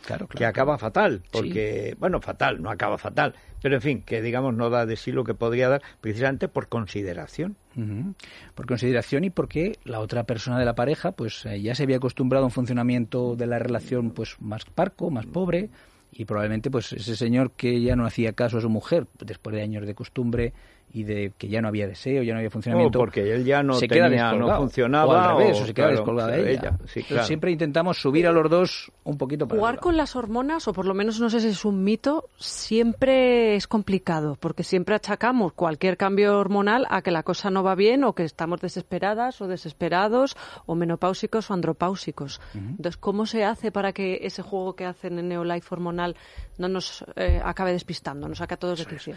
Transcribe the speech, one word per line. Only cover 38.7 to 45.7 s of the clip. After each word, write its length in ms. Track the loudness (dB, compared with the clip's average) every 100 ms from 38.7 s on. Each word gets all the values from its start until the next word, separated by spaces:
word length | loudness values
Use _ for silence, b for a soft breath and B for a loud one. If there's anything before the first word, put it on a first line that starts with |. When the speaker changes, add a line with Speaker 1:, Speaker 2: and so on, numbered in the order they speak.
| -8 -6 -4 -2 0 -2 -4
Speaker 3:
o 80 | -6
desesperados, 880 | -6 -8 -4 0 2 4 4 2 0 B B B
o 80 |
menopáusicos 760 | -2 0 2 0 0 -2 -2 -2
o 40 |
andropáusicos. 840 | -2 0 0 -2 -2 -8 -10 -10 -12 B
Speaker 1:
Ujú. 100 | -10
Speaker 3:
Entonces, 320 | -10 -6 -8 -6
¿cómo 300 | -4 -2 -2
se 180 | 0
hace 260 | -2 -2 -4
para 220 | -2 -2
que 280 | -2 -4 -4
ese 200 | -6 -10
juego 320 | -6 -4 -4 -6
que 80 |
hacen 340 | -8 -8 -8 -6
en 100 | -4
Neolife 400 | -2 -2 -4 -6